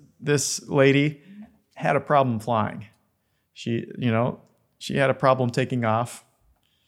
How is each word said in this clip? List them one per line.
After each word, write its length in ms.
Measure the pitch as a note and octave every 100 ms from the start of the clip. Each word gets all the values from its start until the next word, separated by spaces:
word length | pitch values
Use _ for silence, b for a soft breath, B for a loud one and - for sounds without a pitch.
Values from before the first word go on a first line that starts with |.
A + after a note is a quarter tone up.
| - -
this 460 | D3 C#3+ - - -
lady 540 | C#3+ C3+ C#3 D3 D3+ B G#3 B B _
had 220 | - D#3+ D3
a 40 |
problem 380 | - D3 B2+ A2
flying. 480 | A#2+ A2 G2 - G#2 _ _ _ _ _ _
She, 320 | - A#2+ A#2 - -
you 120 | A#2+
know, 300 | A2+ B2 - _ _ _ -
she 180 | - C#3
had 140 | C3+
a 40 |
problem 360 | C3 C3+ C3 A#2+
taking 340 | C3 B2 B2
off, 400 | A2+ A2 B2+ - _ _ _ _ _ _